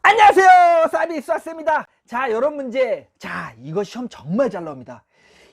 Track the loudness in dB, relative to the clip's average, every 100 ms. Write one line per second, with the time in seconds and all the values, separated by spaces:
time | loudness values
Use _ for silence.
0 | 2 6 6 6 6 6 6 4 0 -2
1 | -4 -6 -6 -6 -6 -8 -2 -2 -4 _
2 | _ -8 -4 -2 -4 -4 -8 -4 -4 -4
3 | _ _ -14 -12 -14 -16 -8 -8 -8 -10
4 | -14 -14 -8 -2 -2 -4 -12 -14 -18 -20
5 | _ _ _ _ _